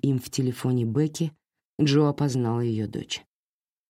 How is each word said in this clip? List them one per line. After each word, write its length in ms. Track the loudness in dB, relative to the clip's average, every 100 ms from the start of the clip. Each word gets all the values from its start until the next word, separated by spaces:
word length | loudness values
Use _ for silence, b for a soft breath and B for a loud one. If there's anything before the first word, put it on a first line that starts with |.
им 160 | 0 -2
в 100 | -2
телефоне 560 | -2 -2 -2 0 0
Бекки, 480 | 0 0 0 -2 -6 -6 _ _ _ 0
Джо 280 | 2 4 4
опознал 500 | 2 0 0 0 0
ее 260 | 0 -2 -4
дочь. 380 | -6 -8 -10 -12 _ _ _ _ _